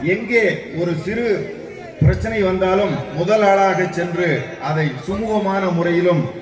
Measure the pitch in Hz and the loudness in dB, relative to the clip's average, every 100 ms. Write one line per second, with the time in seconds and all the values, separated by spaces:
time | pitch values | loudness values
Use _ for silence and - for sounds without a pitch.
0 | 143 196 226 233 202 151 - 160 175 160 | 0 -2 2 2 2 0 -6 -4 -2 -2
1 | 180 226 240 185 131 - - - - - | -4 -2 0 -2 -4 -10 -14 -14 -16 2
2 | 156 185 220 220 190 185 185 190 196 147 | 4 4 -2 0 0 2 2 2 2 -2
3 | - 147 175 214 202 196 196 180 180 - | -6 -4 2 4 4 4 4 2 -2 -2
4 | 175 170 175 131 - - 135 156 151 127 | -4 -2 0 0 -4 -8 -4 -2 -2 -4
5 | - 202 220 214 196 196 190 170 175 170 | -6 -6 -2 -2 0 0 0 0 2 2
6 | 175 165 113 - | 4 2 0 -8